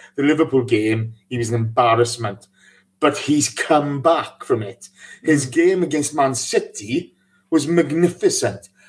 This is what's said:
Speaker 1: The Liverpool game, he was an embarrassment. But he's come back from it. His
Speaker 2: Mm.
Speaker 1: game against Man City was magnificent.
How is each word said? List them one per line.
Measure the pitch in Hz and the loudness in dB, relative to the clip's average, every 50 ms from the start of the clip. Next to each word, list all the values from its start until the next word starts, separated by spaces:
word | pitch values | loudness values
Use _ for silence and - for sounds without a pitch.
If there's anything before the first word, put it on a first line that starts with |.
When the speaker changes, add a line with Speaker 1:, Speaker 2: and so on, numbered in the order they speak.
| - - _ | -20 -12 _
Speaker 1:
The | - 139 | 0 2
Liverpool | 143 156 151 160 151 135 131 120 | 2 4 2 2 2 2 0 2
game, | 113 117 107 107 110 110 113 113 113 - - _ - | 2 2 2 2 2 0 -2 -4 -6 -10 -14 _ -8
he | 127 120 | -6 -6
was | 117 110 | -4 -2
an | 117 | -2
embarrassment. | 117 113 113 113 - 123 117 113 117 120 117 - 117 117 104 98 95 - _ _ _ _ _ _ _ _ _ _ _ | -2 -2 -2 0 2 2 4 4 2 2 0 -2 -6 -8 -8 -10 -10 -16 _ _ _ _ _ _ _ _ _ _ _
But | - 294 302 - | 0 0 0 0
he's | - - 147 151 139 - | -2 0 0 0 0 -2
come | - - - - 156 151 143 143 143 139 | -4 -4 0 2 2 2 2 0 -2 0
back | 127 160 165 151 - - - - - | 2 2 2 2 0 -6 -10 -10 -6
from | - 131 113 110 | -4 -2 -2 -4
it. | 98 95 - - - _ - - - - - - | -6 -12 -16 -20 -20 _ -20 -20 -20 -20 -6 0
His | 156 156 143 135 | 0 2 2 0
Speaker 2:
Mm. | 127 123 | -2 0
Speaker 1:
game | 160 170 180 190 185 175 | 2 2 4 2 2 0
against | 147 147 151 143 - - | -2 -2 -2 -4 -2 -2
Man | 156 139 135 131 | 0 0 0 0
City | 117 - - - 220 - - - - 104 107 120 160 180 - _ _ _ _ _ _ _ - | -4 -6 -4 -2 -2 -2 -4 -8 -14 -8 -6 -4 -6 -6 -6 _ _ _ _ _ _ _ 0
was | - 156 135 147 | 0 0 0 2
magnificent. | 170 175 160 135 147 165 175 175 175 - - 190 - - - 110 - - - - _ _ _ | 2 0 0 0 0 0 0 0 0 0 0 0 0 0 -2 -4 -4 -6 -14 -20 _ _ _